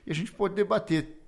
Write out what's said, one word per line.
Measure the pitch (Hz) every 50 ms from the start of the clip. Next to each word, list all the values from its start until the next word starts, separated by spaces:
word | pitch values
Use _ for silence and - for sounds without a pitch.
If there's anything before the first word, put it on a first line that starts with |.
| -
e | -
a | 165
gente | 151 180 233
pôde | - - 208 190 190
debater | 202 202 196 - 214 - - 160 160 151 - - - -